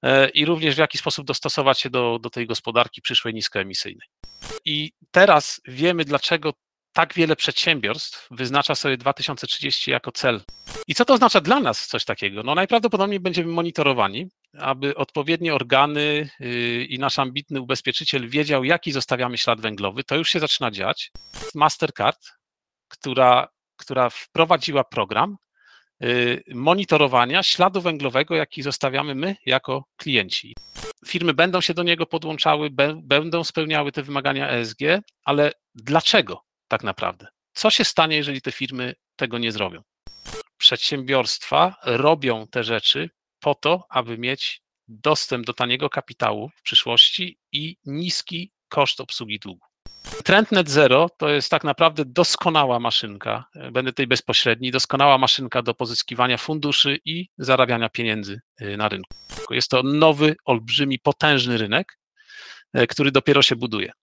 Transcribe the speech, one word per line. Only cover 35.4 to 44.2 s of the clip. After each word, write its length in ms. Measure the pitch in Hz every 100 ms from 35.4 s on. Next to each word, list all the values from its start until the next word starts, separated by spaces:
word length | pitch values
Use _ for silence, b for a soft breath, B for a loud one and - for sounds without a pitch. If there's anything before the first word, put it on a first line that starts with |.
| 147 - _
dlaczego 720 | - 110 156 - 220 110 85 _ _ _
tak 160 | 107
naprawdę? 420 | 104 95 92 87 - _ _
Co 160 | - 220
się 140 | -
stanie, 320 | - - 160 156
jeżeli 260 | 147 135
te 100 | -
firmy 420 | - 131 131 123 - _ _
tego 220 | 131 117
nie 140 | 117
zrobią? 300 | 107 98 85 _ _ - - - - - _
Przedsiębiorstwa 1160 | - 123 - 143 127 135 117 - - 139 175 190
robią 600 | - 120 143 160 135 113 110
te 180 | 127
rzeczy 460 | 110 117 - 139 165 _ _ _
po 140 | -
to, 300 | 139 - 180 -
aby 280 | 131 117
mieć 420 | 117